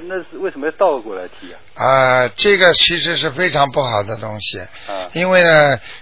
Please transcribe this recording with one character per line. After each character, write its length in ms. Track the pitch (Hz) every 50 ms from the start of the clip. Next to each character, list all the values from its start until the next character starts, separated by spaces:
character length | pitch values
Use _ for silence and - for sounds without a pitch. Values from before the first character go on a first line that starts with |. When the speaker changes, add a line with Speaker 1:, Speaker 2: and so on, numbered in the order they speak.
| 165 180
Speaker 1:
那 80 | 185 185
是 180 | 156 - 160 135
为 120 | 190 185
什 80 | - 139
么 80 | 139 160
要 40 | 156
倒 260 | - 202 180 147 127
过 160 | 107 110 98
来 80 | 92 90 90
贴 220 | - - 92 90 87
啊？ 40 | - - - -
Speaker 2:
啊， 560 | - 110 127 135 135 131 127 127 127 127 117 -
这 200 | - - 208 202
个 160 | 185 185 175 156
其 220 | 139 - - 170 170
实 180 | 143 165 170
是 160 | 143 147 160
非 180 | 131 147 180 175
常 180 | 135 147 139 139
不 100 | 123 156
好 220 | 135 123 113 104 101
的 120 | 101 110 110
东 220 | 113 107 107 107
西。 200 | 104 - - 98 90 - - - - -
Speaker 1:
啊。 220 | 101 95 92 87 -
Speaker 2:
因 160 | 160 180 185
为 120 | 185 180 175
呢， 360 | 170 160 151 147 143 135 110 - - - -